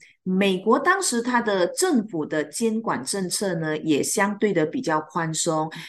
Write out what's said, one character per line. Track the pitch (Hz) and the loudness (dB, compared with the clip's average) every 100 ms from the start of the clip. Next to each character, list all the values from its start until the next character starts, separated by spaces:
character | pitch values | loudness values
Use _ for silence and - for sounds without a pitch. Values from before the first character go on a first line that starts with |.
| - _ | -20 _
美 | 185 185 196 185 | -2 2 2 2
国 | 208 247 | 2 2
当 | 359 381 | 4 2
时 | 359 240 | 2 -2
它 | 233 240 | 0 0
的 | 214 196 175 | 2 2 0
政 | - 370 262 196 | 0 2 2 0
府 | 165 | -4
的 | 147 156 | -2 -2
监 | 147 - 226 220 | -4 -2 -2 0
管 | 226 135 | -2 -4
政 | 131 202 175 | -4 -4 -4
策 | - 202 165 | -2 -2 -2
呢， | 156 151 | -2 -2
也 | 160 143 | 2 2
相 | - - 202 208 | 2 0 0 2
对 | 214 | 0
的 | 170 | 2
比 | 156 135 | 0 0
较 | - 156 | -2 -2
宽 | 151 180 160 | -2 -4 -2
松， | 156 170 156 160 160 | -2 0 0 -2 -6